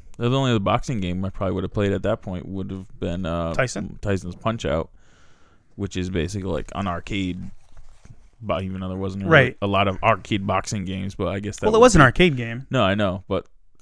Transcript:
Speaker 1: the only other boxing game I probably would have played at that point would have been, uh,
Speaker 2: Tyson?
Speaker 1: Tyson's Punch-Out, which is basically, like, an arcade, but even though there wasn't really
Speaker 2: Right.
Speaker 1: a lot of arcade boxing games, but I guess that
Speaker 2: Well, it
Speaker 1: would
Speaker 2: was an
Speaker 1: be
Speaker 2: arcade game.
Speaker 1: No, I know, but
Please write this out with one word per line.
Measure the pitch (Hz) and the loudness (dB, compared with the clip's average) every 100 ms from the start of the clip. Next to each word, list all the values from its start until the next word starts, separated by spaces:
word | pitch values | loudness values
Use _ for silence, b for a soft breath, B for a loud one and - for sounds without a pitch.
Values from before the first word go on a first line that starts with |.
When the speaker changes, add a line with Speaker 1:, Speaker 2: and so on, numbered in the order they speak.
| - - | -14 -4
Speaker 1:
the | 117 | 0
only | 135 131 | 2 2
other | 117 | 2
boxing | 98 107 - 101 | 2 0 0 -4
game | 90 87 95 | -2 -2 -4
I | |
probably | - 95 95 | -4 -2 -2
would | |
have | 95 | -2
played | - 101 | 0 0
at | 95 | 0
that | 95 113 | 0 -2
point | - 90 - | -4 -8 -8
would | 95 98 | -8 -8
have | 95 92 - | -8 -12 -8
been, | 98 87 95 | -6 -4 -4
uh, | 85 82 | -4 -2
Speaker 2:
Tyson? | 82 127 - 95 - | -2 -2 -4 -8 -6
Speaker 1:
Tyson's | - 98 90 87 | -2 -2 -4 -6
Punch-Out, | 113 113 76 78 - - - - - - - - _ - | -4 -4 -2 -2 -4 -10 -20 -20 -20 -20 -20 -20 _ -8
which | 98 95 | -6 -4
is | 90 | -4
basically, | 92 85 101 92 | -2 -2 -4 -4
like, | 78 - | -4 -6
an | - 98 | -6 -4
arcade, | 85 - 101 92 90 92 - - - - - - - - - | -6 -4 -4 -2 -4 -8 -12 -16 -16 -16 -18 -20 -20 -20 -12
but | 113 82 | -6 -4
even | 95 95 | -4 -6
though | 95 | -6
there | 95 | -6
wasn't | 95 98 98 | -6 -4 4
really | |
Speaker 2:
Right. | 160 123 - | 6 6 2
Speaker 1:
a | 101 | 0
lot | 98 101 | 2 2
of | 95 | 2
arcade | 110 101 - 104 98 | 2 2 0 -2 0
boxing | 95 - 107 92 | -2 -2 -6 -6
games, | 92 95 | -6 -6
but | - 90 | -4 -4
I | 101 | -4
guess | 104 - | -6 -2
that | 214 | 2
Speaker 2:
Well, | 220 | 8
it | |
Speaker 1:
would | |
Speaker 2:
was | 247 185 | 8 10
an | |
Speaker 1:
be | 131 | 8
Speaker 2:
arcade | - 180 131 | 8 4 4
game. | 117 117 135 | -4 -8 -2
Speaker 1:
No, | 131 | 2
I | 98 101 | 4 4
know, | 101 92 - | 2 -2 -4
but | 95 - - - - | -4 -4 -14 -20 -20